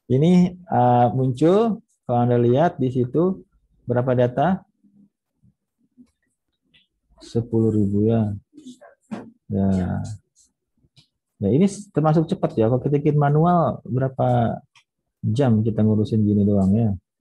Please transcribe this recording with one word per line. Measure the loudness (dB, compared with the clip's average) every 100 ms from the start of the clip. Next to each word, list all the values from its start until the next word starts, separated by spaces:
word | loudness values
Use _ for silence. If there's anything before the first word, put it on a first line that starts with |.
| -2
Ini, | 0 4 4 2
eh, | -2 -4 0 2 4 2
muncul, | 0 -2 0 2 2 0 -4 -10 _ -4
kalau | -2
Anda | 2 2
lihat | 2 2 0 -2
di | -4
situ, | -2 -2 -2 -2 -4 -12 _ _ _ -6
berapa | -4 0
data? | 0 0 0 -2 -2 -8 _ _ _ _ _ _ _ _ _ _ _ _ _ -20 _ _ _ _ _ _ _ _ _ _ _
Sepuluh | -8 -6 -2 0 0
ribu | 0 -2 0 0
ya. | 0 -2 -6 -14 _ -20 -20 -20 _ -18 -18 -18 -20 -8
Ya. | -2 0 0 -2 -6 -8 -14 _ _ _ _ _ _ _ _ _ _ _ -6
Ya, | -2
ini | 2 0 -2 -10
termasuk | -2 0 2 0
cepat | -2 -4
ya. | 0 0
Kalau | 0
kita | 0 -2
bikin | 0 0
manual, | 2 2 2 2 0 -4
berapa | -6 -4 -4 -2 0 0 0 -4 -12 _ _ _ _ _ -4
jam | 0 2 2 0
kita | 0
ngurusin | 0 0 0 0
gini | 0 2 2
doang | 2 2
ya. | 2 0 -4 _ _